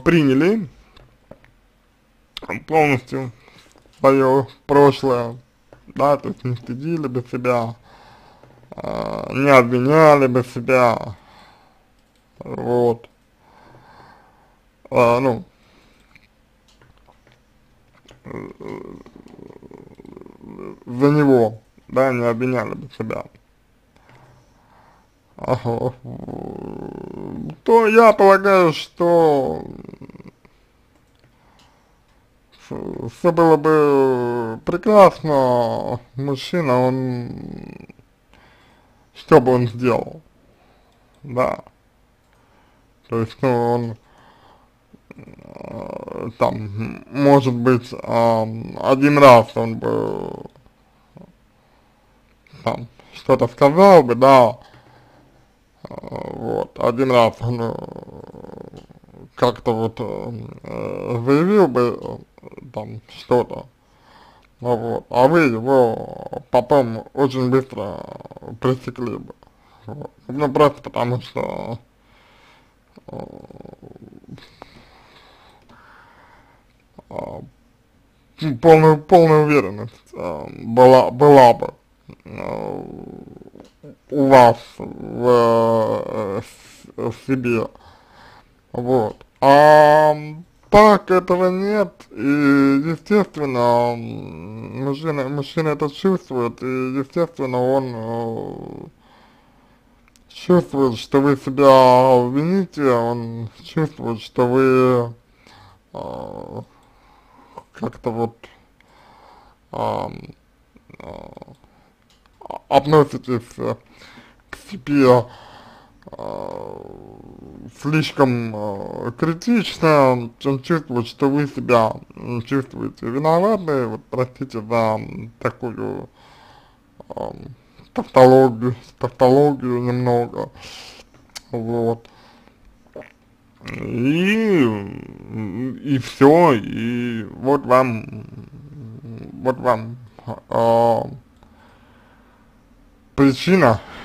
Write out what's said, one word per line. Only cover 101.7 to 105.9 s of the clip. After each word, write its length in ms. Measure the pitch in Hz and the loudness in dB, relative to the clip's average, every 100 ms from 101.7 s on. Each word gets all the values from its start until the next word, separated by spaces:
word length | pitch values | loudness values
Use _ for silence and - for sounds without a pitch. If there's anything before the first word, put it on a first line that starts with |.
| 131 127 127 131 123 123 | 8 8 6 6 4 2
вините, 580 | 139 165 196 180 147 139 | -2 -2 -2 -4 -2 0
он 600 | 120 117 120 117 117 110 - | 0 -2 -6 -8 -10 -14 -16
чувствует, 580 | - 160 151 - 117 110 | -10 -6 -6 -6 -10 -10
что 240 | - - 123 | -6 -2 0
вы, 680 | 131 131 127 127 123 117 113 _ _ _ - - _ _ | 2 2 4 2 2 -2 -10 _ _ _ -20 -20 _ _